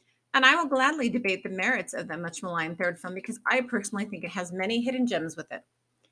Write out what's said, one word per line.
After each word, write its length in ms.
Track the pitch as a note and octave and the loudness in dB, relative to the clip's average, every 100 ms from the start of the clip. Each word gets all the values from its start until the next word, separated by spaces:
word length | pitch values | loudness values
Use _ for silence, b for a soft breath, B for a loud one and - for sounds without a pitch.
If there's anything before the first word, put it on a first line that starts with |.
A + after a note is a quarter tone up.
| _ _ _ | _ _ _
And 120 | C4+ C4 | 6 8
I 100 | D#4 | 6
will 140 | D#4 | 4
gladly 400 | C4+ C4 D#4 A#3+ | 4 4 2 2
debate 340 | A#3+ G3 F#3 | 2 0 0
the 60 | - | -2
merits 440 | F#3+ G3+ B3 F3+ | -2 0 0 -2
of 140 | - F3 | -6 -6
the 100 | D#3+ | -6
much 240 | E3+ - | -6 -6
maligned 360 | F#3 E3+ D#3+ E3+ | -4 -2 -2 -2
third 200 | F3+ F3 | -2 -2
film, 140 | F#3 | -6
because 260 | F#3 - A3 - | -8 -8 -4 0
I 160 | B3 | 2
personally 440 | B3 A3+ G3 G3+ G3+ | 2 -2 -2 -4 -6
think 180 | F#3 | -6
it 80 | E3+ | -8
has 220 | F3+ F3 | -6 -6
many 280 | F#3 F#3+ A#3 | -2 0 0
hidden 240 | A#3+ B3+ B3 | 0 0 0
gems 300 | F3 D#3+ D#3 | 0 -2 -8
with 160 | - | -10
it. 100 | B2+ - _ _ _ _ | -12 -14 _ _ _ _